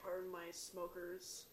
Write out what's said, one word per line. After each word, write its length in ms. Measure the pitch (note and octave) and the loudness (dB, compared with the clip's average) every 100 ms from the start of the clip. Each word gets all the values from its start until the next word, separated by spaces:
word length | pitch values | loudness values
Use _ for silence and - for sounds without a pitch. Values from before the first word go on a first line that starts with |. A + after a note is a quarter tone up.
pardon 280 | F#3+ F3+ F#3 | 4 2 2
my 200 | F3+ E3+ | 0 -2
smoker's 920 | E3+ - F#3 F3 F3+ F3 F#3 - - - | -2 -2 2 0 2 -2 -2 -2 -6 -6